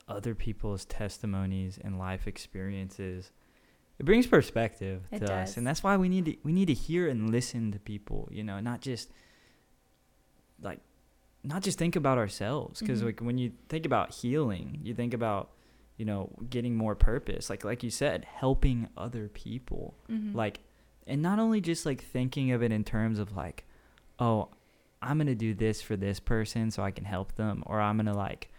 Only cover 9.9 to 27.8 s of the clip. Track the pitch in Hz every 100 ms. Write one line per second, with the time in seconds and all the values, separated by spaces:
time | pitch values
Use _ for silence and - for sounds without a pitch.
9.9 | _ _ _ _ _ _ - 101 - -
10.9 | _ _ _ _ _ 131 170 190 - 165
11.9 | 170 139 127 104 - 101 143 - - -
12.9 | - 117 107 117 123 123 - - 160 160
13.9 | 120 - - 120 143 135 92 - - -
14.9 | 113 120 117 113 98 - - _ - _
15.9 | - 107 101 92 - 120 123 120 117 110
16.9 | 104 - 123 - 104 - 101 104 120 120
17.9 | - 135 90 - - 131 135 139 120 113
18.9 | - 113 120 104 - 113 113 123 - -
19.9 | - - 226 214 202 107 104 - _ _
20.9 | _ - 143 165 208 226 220 170 165 151
21.9 | 131 - 127 127 143 131 123 117 107 104
22.9 | 113 113 107 104 98 78 - - - _
23.9 | _ - - 120 110 87 - _ _ _
24.9 | _ 120 151 147 120 110 101 110 107 -
25.9 | 104 101 101 - 113 107 113 113 104 98
26.9 | 98 98 92 98 - 107 101 - 107